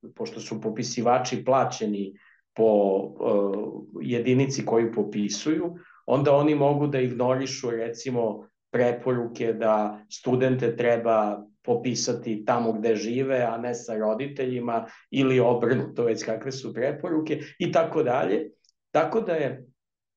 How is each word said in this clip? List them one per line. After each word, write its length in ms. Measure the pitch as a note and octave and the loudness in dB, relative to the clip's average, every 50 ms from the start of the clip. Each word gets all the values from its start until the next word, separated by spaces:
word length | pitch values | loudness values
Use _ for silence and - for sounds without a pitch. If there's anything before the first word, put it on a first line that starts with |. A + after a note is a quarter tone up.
| - A2 - | -20 -18 -10
pošto 240 | - A2 - - A2 | -10 -10 -8 -8 -12
su 220 | - - A2 G#2+ | -10 -8 -8 -6
popisivači 840 | - D3 - C3+ A#2 - - B2 A2+ A#2+ B2 C3 C3 - C3 - - | -4 -4 -4 -4 -6 -4 -4 0 2 2 2 2 2 -2 -4 -2 0
plaćeni 680 | C3 C3 C3 A#2+ - - - A2+ G#2 G#2 G2 G2 F#2+ - - _ _ _ _ _ _ _ | 2 2 2 2 0 -2 -4 -4 -2 -2 -4 -4 -8 -10 -14 _ _ _ _ _ _ _
po, 100 | - A2+ | 4 4
e, 460 | A2 G#2+ G#2 G2+ G2 F#2+ G2+ A2 - - - - A#2+ G#2+ G2+ G2+ G2 G2 G#2 - - - G#2 - - - - | 6 6 6 6 4 2 2 0 -4 -6 -4 -2 0 2 2 2 0 -2 -4 -6 -8 -10 -12 -14 -14 -12 -10
jedinici 640 | - C3+ A#2+ A#2 A#2 B2+ B2+ C3 C#3 B2+ - - - | -6 -2 -2 0 2 2 2 2 2 0 -2 -4 -2
koju 260 | - A2+ A#2 A#2 A2 - | 2 2 2 2 2 0
popisuju, 840 | A2 G#2 - - G#2+ G#2 G2 - - - D3+ D#3+ F3 F3 F3 F3 - - - _ _ _ | -2 -2 -2 -2 -2 -2 -2 -4 -4 -2 -2 -2 0 -2 -4 -6 -10 -18 -20 _ _ _
onda 300 | - B2 D3 C#3 D3 C#3+ | 0 0 2 4 4 6
oni 200 | C#3+ D3 D#3 D3+ | 6 6 4 4
mogu 320 | C#3+ C#3 C#3+ D3 C#3 D3 | 4 4 4 4 2 0
da 120 | C#3+ C#3 C3 | 0 0 0
ignorišu, 680 | B2+ B2 A#2+ A#2 B2 B2+ C3 C3 C3+ B2+ - - - A#2+ | 0 -2 0 0 0 0 0 0 -2 -4 -6 -6 -4 -4
recimo, 800 | A#2 A2+ A2+ A#2 A#2 - - C3+ B2 A#2+ A2+ G#2+ G#2 - - - _ _ _ _ | -4 -4 -4 -6 -8 -8 -8 -4 -2 0 0 -2 -2 -6 -10 -18 _ _ _ _
preporuke 840 | - A#2+ B2 A#2+ A#2 A#2+ - C3 B2+ B2 A#2 A2+ - - A#2+ A2+ A2 | 0 2 2 2 0 0 -2 -2 0 0 -2 -4 -4 -2 -2 -2 0
da 520 | G#2+ A#2 A2 G#2+ G#2+ G#2+ G#2 - - - _ | 2 2 2 4 2 2 -2 -4 -10 -14 _
studente 680 | - - - B2 B2+ B2 C3 C3 B2+ B2+ A#2+ A2 - | -20 -8 -2 0 2 4 4 2 2 2 0 0 0
treba 680 | - A#2+ A#2+ A#2 A#2 A2+ A#2 A2+ G#2+ G#2+ G#2 G2+ G#2 - - _ _ _ | 2 2 2 2 2 2 2 4 4 2 0 -2 -6 -10 -16 _ _ _
popisati 840 | B2+ A#2 A#2 - B2+ A2+ - - C3 A2 - - A#2 G#2+ G#2 - | -2 -2 0 0 -2 -2 -2 -2 -2 -4 -4 -4 -6 -6 -2 0
tamo 280 | - B2 A#2 A#2 A2 G#2+ | 0 0 2 2 0 0
gde 220 | G#2 G#2+ A#2 A2 | 0 2 2 2
žive, 460 | G#2 G#2 A2+ A#2+ C3 C3+ C3+ C3+ B2 | 2 0 -2 -2 -2 0 0 0 0
a 160 | A#2+ A2+ A2+ | 0 0 -2
ne 160 | A#2 A#2+ B2 A#2 | -4 -4 -6 -6
sa 240 | A#2 - - A2+ | -6 -6 -6 -4
roditeljima 880 | G#2+ G#2+ G#2+ A2 A2+ C#3 C#3+ C#3+ C#3+ C3 B2+ B2+ B2 A#2+ A#2+ A#2 A2+ A2+ - - - _ _ | -2 0 0 0 -2 -4 -6 -6 -4 -4 -2 -4 -4 -2 -2 -2 -4 -4 -6 -12 -20 _ _
ili 280 | - C3+ C3+ C3 C3 B2+ | 0 2 2 4 4 4
obrnuto, 640 | A#2+ A#2+ A#2+ - A2+ A2+ B2+ A#2 - - - - A#2+ | 6 4 4 2 2 2 2 2 0 -2 -2 0 0
već 200 | A#2 A2 G#2 - | 0 0 0 -2
kakve 280 | A2+ A2 - - C3+ | -4 -6 -4 -6 -8
su 220 | B2+ - - A2 G#2 | -8 -8 -10 -8 -4
preporuke 680 | A2 B2 C#3+ D3 - - F3+ D#3+ D#3 D#3 - D3 - - - - - | -2 -2 -2 -2 -4 -4 -2 -2 -2 -2 -2 -4 -6 -6 -10 -6 -4
i 120 | E3+ D#3+ | -2 2
tako 320 | - - - - - D#3+ C3 | 2 2 2 2 0 0 0
dalje. 480 | B2 A#2+ C#3 E3 - G#3 - - - - _ _ _ _ _ _ _ | 2 0 0 0 0 0 -2 -2 -6 -12 _ _ _ _ _ _ _
Tako 300 | - G3 A3 A3 A3 A3+ | 0 0 0 2 0 -2
da 120 | G#3 - E3 | 0 0 -2
je 320 | D#3+ C#3+ B2 - C3 - - _ _ _ _ _ _ _ _ _ | -2 -2 -4 -6 -8 -14 -20 _ _ _ _ _ _ _ _ _